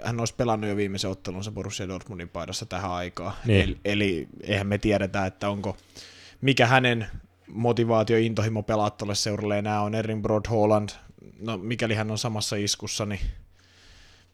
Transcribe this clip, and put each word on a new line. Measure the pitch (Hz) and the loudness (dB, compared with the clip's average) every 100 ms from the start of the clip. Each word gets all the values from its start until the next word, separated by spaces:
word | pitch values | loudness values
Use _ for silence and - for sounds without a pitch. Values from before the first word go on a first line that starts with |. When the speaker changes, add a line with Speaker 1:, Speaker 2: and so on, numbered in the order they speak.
Speaker 1:
hän | 101 117 | -4 -2
olisi | 113 - | -4 0
pelannut | 120 107 107 | 0 2 0
jo | 101 | 0
viimeisen | 101 95 98 | 0 -2 -4
ottelunsa | 92 - 92 104 | -4 -6 -8 -8
Borussia | 104 98 - 92 | -8 -8 -6 -6
Dortmundin | 92 - 92 87 | -8 -8 -12 -10
paidassa | 87 85 95 113 | -8 -6 -8 -6
tähän | 92 95 | -6 -4
aikaan. | 90 90 - 90 - 117 | -4 -6 -6 -8 -4 4
Speaker 2:
Niin. | 101 | 4
Speaker 1:
Eli, | 90 - 101 | 4 0 -2
eli | 101 101 85 65 - | 0 0 0 -6 -12
eihän | - 101 101 | -4 -2 0
me | 101 | 0
tiedetä, | 110 98 98 98 95 | 2 2 0 -2 -4
että | - 101 | -4 -4
onko, | 101 101 - _ - - - - - | -4 -6 -8 _ -20 -20 -20 -20 -2
mikä | 135 131 117 | 2 4 6
hänen | 131 127 117 101 - - _ - | 6 4 2 -2 -10 -16 _ -14
motivaatio, | 95 120 117 117 113 110 113 | -2 2 2 4 4 4 4
intohimo | 113 107 107 110 | 4 2 0 0
pelaa | 104 110 104 | 0 0 0
tolle | - 104 101 | -2 -4 -2
seuralle | 110 104 104 101 | -2 -2 0 0
enää | 104 107 | 0 0
on. | 104 110 | 0 -2
Erling | 110 110 | -2 -2
Braut | 107 107 98 | 2 0 2
Haaland, | 113 104 107 104 - - - - - | 2 6 4 2 -8 -20 -20 -20 -12
no | 110 107 | -8 -6
mikäli | 104 120 117 107 | -4 -2 0 0
hän | 107 | 0
on | 107 | -2
samassa | 120 107 - 107 | -2 -2 -2 -2
iskussa, | 101 - 104 - 104 | -2 -2 -4 -4 -4
niin | 98 - - - _ _ _ - - - - _ | -2 -4 -6 -14 _ _ _ -20 -20 -20 -20 _